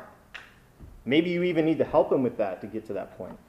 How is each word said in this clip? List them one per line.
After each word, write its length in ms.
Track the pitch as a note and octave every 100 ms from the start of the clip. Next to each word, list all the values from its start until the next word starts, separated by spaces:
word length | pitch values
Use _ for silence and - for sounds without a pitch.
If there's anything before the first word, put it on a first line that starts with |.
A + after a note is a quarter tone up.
| - - _ - - - - - - - -
Maybe 240 | C#3+ F3
you 140 | F3
even 200 | F3+ E3
need 140 | D#3 D3+
to 80 | -
help 260 | D3+ F3+
him 100 | D#3
with 140 | B2 -
that 240 | G#2 F2+
to 80 | G#2+
get 180 | A2 G#2+
to 60 |
that 240 | G2 - -
point. 200 | F2+ -